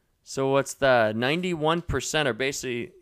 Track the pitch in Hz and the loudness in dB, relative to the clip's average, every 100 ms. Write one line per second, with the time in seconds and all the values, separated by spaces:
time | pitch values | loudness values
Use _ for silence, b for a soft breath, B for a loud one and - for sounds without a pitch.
0 | _ _ - - 135 139 131 - 139 123 | _ _ -12 -4 0 2 0 0 4 4
1 | 110 110 127 165 180 165 151 170 - 139 | 4 2 0 0 -2 0 0 0 -2 -4
2 | - 156 143 110 135 135 131 120 113 - | -2 -2 0 0 -2 -4 -6 -6 -8 -12